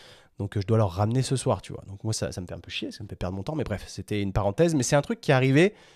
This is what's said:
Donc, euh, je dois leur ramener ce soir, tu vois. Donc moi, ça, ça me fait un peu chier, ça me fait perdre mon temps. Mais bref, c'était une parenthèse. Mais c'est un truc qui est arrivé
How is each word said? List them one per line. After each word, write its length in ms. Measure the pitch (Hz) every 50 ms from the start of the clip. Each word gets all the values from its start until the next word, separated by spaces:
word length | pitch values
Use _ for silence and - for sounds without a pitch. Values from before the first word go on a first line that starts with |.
| - - - - - _ _ -
Donc, 180 | 101 98 -
euh, 60 | 107 98
je 40 |
dois 120 | 98 110 110
leur 120 | 110 98
ramener 300 | 85 92 104 107 117 131
ce 160 | 131 - 143
soir, 240 | 123 - 135 113 92
tu 140 | - - -
vois. 100 | - -
Donc 160 | - 98 98 -
moi, 100 | 110 110
ça, 180 | - 107 71 -
ça 80 | -
me 60 | 90
fait 80 | 87 87
un 60 | 90
peu 100 | - -
chier, 200 | - - - 285
ça 140 | 233 - 107
me 40 | 98
fait 80 | -
perdre 200 | - - 90 92
mon 60 | 95 98
temps. 120 | - 156
Mais 100 | 156 113
bref, 200 | - 104 90 -
c'était 360 | - - - 92 - 107 104 101
une 100 | 98 92
parenthèse. 420 | 117 95 101 98 - 165 175 160
Mais 80 | 143 120
c'est 140 | - 151
un 60 | 143 139
truc 180 | - 233 -
qui 100 | - -
est 40 | 143
arrivé 400 | 127 127 131 135 147 175 202 - - - - -